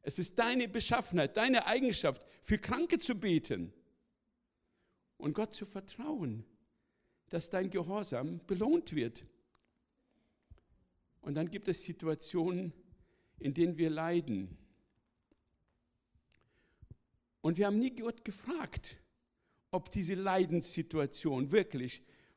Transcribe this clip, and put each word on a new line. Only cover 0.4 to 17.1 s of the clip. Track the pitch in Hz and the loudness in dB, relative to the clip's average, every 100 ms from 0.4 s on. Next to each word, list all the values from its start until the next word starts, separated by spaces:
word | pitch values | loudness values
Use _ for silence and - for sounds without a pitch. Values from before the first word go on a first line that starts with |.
| 233 254 233 | 2 2 0
Beschaffenheit, | 233 - 233 - 175 139 - | -2 2 0 2 2 2 2
deine | 254 254 - | 4 4 4
Eigenschaft, | 240 254 180 156 127 - - | 2 2 2 0 0 -12 -20
für | - 208 | 0 0
Kranke | - 247 339 349 | 2 0 2 2
zu | - | 2
beten | 220 202 160 - 98 85 - _ _ _ _ _ _ _ _ _ _ _ _ _ _ | 0 4 2 2 -4 -4 -10 _ _ _ _ _ _ _ _ _ _ _ _ _ _
und | 147 | -4
Gott | 151 220 | -2 -4
zu | - 202 | -6 -10
vertrauen, | 196 196 - 294 294 143 110 110 _ _ _ _ _ _ _ _ | -12 -12 -12 -6 -4 -4 -6 -10 _ _ _ _ _ _ _ _
dass | 170 - | -8 -4
dein | 185 190 | -4 -2
Gehorsam | 185 165 208 202 123 147 170 - | -2 -2 -4 -4 -4 -4 -8 -4
belohnt | 185 226 339 320 | -2 2 2 2
wird. | 151 117 - - _ _ _ _ _ _ _ _ _ _ _ _ - _ _ _ _ _ _ | -2 -2 -6 -20 _ _ _ _ _ _ _ _ _ _ _ _ -20 _ _ _ _ _ _
Und | - | -6
dann | 147 165 | -2 -2
gibt | 196 - | -2 -2
es | 170 | -2
Situationen, | - 170 160 156 - 180 170 180 185 - - - _ _ _ - | -4 -4 -2 -2 -2 0 2 0 -4 -8 -20 -20 _ _ _ -6
in | 139 | -4
denen | 131 170 160 | 2 2 4
wir | 165 | 0
leiden. | 156 160 175 143 101 92 - - _ _ _ _ _ _ _ _ _ _ _ _ _ _ _ _ _ _ _ _ _ - - _ | 2 2 0 0 -4 -4 -12 -20 _ _ _ _ _ _ _ _ _ _ _ _ _ _ _ _ _ _ _ _ _ -20 -20 _